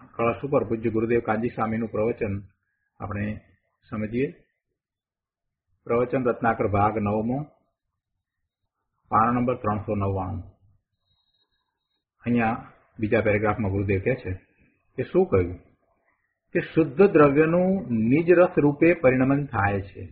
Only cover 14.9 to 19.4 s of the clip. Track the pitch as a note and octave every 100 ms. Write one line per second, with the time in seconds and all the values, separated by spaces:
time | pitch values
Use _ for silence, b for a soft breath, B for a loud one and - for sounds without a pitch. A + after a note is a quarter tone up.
14.9 | - B2 E3+ F#3 F#2+ F2 E2+ - _ _
15.9 | _ _ _ _ _ _ F3 - - D3+
16.9 | C3+ G3 E3 D3 C#3 D#3 F3 F#3 F#3+ C#3+
17.9 | A#2 A2 C#3+ E3+ F3 F3+ - D3 C#3+ E3
18.9 | E3+ C3 B2+ C3+ C#3